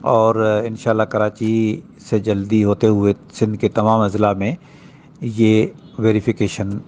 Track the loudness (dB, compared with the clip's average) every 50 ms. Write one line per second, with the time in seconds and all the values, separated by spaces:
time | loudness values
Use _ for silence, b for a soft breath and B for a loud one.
0 | 0 2 2 4 2 2 2 0 0 0 0 -2 -2 -6 -10 -6 -2 -2 0 0
1 | -2 -2 -2 -2 -2 -2 -4 -4 -4 -2 0 0 0 -2 -4 -6 -10 -20 -20 -20
2 | -6 -4 -2 -2 0 0 -2 -2 -2 0 0 2 2 2 0 2 2 2 2 2
3 | 2 0 0 -2 -8 -20 -4 -4 -2 -2 -2 -2 -4 -2 0 0 2 2 2 2
4 | 0 0 0 0 0 0 0 0 -4 -4 -6 B B B B B B B B B
5 | B B B -10 -10 -8 0 2 4 4 4 4 2 0 -4 -16 -20 -16 -8 -2
6 | 0 0 0 2 0 -2 -2 -2 -4 -4 -4 -6 -6 -6 -6 -8 -10